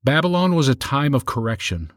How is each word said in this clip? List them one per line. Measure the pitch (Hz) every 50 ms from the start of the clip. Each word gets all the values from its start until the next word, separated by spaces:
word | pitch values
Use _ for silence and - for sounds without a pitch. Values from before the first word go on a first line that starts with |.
| -
Babylon | 123 143 160 156 180 175 180 185 185 180
was | 165 147
a | 135 127
time | 127 - - 139 139 147 147 139
of | 127 -
correction | - - 120 113 113 113 - - - 92 85 82 78 -